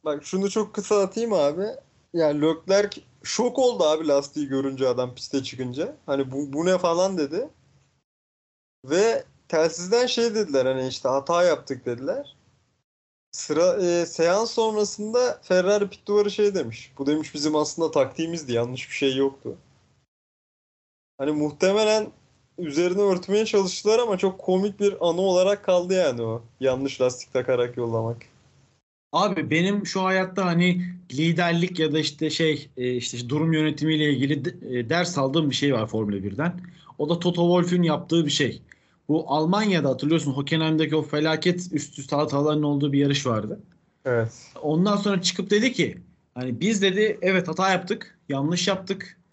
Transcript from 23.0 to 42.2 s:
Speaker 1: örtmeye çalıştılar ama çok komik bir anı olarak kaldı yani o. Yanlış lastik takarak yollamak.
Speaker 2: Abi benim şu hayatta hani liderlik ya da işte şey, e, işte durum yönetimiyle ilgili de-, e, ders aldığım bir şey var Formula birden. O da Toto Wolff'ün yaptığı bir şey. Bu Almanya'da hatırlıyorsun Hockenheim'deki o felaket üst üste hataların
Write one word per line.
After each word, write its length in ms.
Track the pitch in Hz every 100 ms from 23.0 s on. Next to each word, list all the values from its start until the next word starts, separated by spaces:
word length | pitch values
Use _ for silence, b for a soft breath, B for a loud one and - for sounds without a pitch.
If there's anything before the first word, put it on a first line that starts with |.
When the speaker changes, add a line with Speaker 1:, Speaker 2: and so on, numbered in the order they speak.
Speaker 1:
örtmeye 420 | 202 180 185 202 220
çalıştılar 520 | 208 190 - 208 226
ama 180 | 240 185
çok 200 | 196 185
komik 420 | - 185 208 196
bir 280 | 202 196 170
anı 120 | 170
olarak 440 | 190 180 185 202
kaldı 300 | - 180 180
yani 280 | 185 160 120
o. 200 | 113 113 113 _
Yanlış 400 | 131 127 135 -
lastik 320 | 127 127 -
takarak 440 | 131 123 127 120 120
yollamak. 460 | 117 113 113 117 - _ _ _ _ _ _ _ _
Speaker 2:
Abi 380 | 160 202 185 156
benim 360 | 160 180 202 196
şu 160 | 196
hayatta 420 | 185 190 185 185 180
hani 360 | 170 180 180 B B -
liderlik 680 | 127 165 170 175 170 180 180
ya 140 | 156
da 60 | 151
işte 320 | 151 - 156
şey, 380 | 151 160 - - -
e, 180 | 123
işte 340 | 123 120 117 120
durum 240 | 147 160
yönetimiyle 600 | 156 156 151 156 156 151
ilgili 320 | 139 135 147
de-, 340 | 131 - - 123
e, 100 | 117
ders 300 | 165 175 143
aldığım 320 | 135 151 151
bir 40 |
şey 200 | - 143
var 120 | 123 110
Formula 360 | 110 104 101
birden. 360 | 98 101 165 180 B B B -
O 100 | 147
da 100 | 170
Toto 240 | 180 170 170 180
Wolff'ün 200 | 175 180
yaptığı 440 | 170 147 - 165 147
bir 40 |
şey. 320 | - 131 - b b b b -
Bu 160 | 156 -
Almanya'da 600 | 147 156 202 214 175 139
hatırlıyorsun 440 | 131 143 165 143
Hockenheim'deki 640 | 131 143 160 160 156 156 156
o 60 |
felaket 680 | 147 147 160 156 175 180 -
üst 260 | 151 143 -
üste 180 | 135
hataların 460 | 143